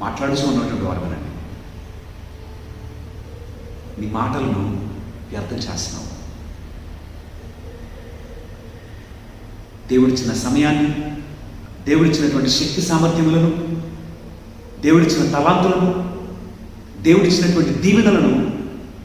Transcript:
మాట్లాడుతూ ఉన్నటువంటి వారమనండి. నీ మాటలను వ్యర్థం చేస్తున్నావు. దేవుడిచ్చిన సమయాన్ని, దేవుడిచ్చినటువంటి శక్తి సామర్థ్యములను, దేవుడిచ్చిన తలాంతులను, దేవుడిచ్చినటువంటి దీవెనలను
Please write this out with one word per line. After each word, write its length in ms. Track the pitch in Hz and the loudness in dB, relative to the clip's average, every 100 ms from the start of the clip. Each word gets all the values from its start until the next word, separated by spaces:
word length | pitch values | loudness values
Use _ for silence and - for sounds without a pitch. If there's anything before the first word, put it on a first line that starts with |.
మాట్లాడుతూ 460 | 101 117 139 143 147 | -6 -2 -2 0 2
ఉన్నటువంటి 380 | 120 117 98 | 0 0 -2
వారమనండి. 420 | 92 87 85 78 76 - - - - - - - - - - - - - - - - - - - - - - - - - - - | -2 -4 -4 -6 -8 -10 -12 -14 -14 -16 -16 -16 -16 -16 -16 -16 -16 -14 -14 -14 -14 -14 -14 -14 -14 -14 -14 -14 -14 -14 -12 -8
నీ 120 | 107 | -4
మాటలను 760 | 110 123 135 135 98 101 98 - - - - - | -2 -2 -2 0 0 -2 -2 -6 -8 -10 -12 -10
వ్యర్థం 260 | - - 113 | -8 -6 -6
చేస్తున్నావు. 600 | - 85 - - - - - - - - - - - - - - - - - - - - - - - - - - - - - - - - - - - - - - - - - | -6 -6 -6 -8 -10 -12 -12 -12 -12 -12 -12 -14 -14 -14 -14 -16 -14 -14 -14 -14 -14 -14 -14 -14 -14 -14 -14 -14 -14 -14 -14 -16 -16 -16 -16 -16 -16 -16 -14 -14 -16 -10 2
దేవుడిచ్చిన 440 | 127 127 127 117 | 6 6 4 0
సమయాన్ని, 840 | 107 123 143 151 147 147 147 - - - - - - - - 143 | -2 0 4 4 4 2 0 -4 -8 -10 -14 -14 -14 -16 -6 2
దేవుడిచ్చినటువంటి 640 | 156 160 151 143 135 127 | 6 6 4 2 2 2
శక్తి 320 | - 160 - | 2 0 0
సామర్థ్యములను, 960 | 170 160 165 165 160 165 165 - 165 - - - - - - - - - - - | 2 4 4 4 4 6 4 2 -2 -4 -6 -10 -14 -14 -14 -16 -16 -16 -16 0
దేవుడిచ్చిన 500 | 143 165 165 151 135 | 6 8 8 4 2
తలాంతులను, 840 | 143 160 185 185 180 180 - - - - - - - - - - - | 4 4 6 4 4 4 2 -2 -6 -10 -12 -12 -14 -14 -16 -16 0
దేవుడిచ్చినటువంటి 680 | 160 190 175 175 170 175 139 | 6 8 8 4 4 4 4
దీవెనలను 800 | - 190 214 208 175 139 - - - - - - - | 4 6 8 8 8 6 4 2 -2 -6 -10 -14 -14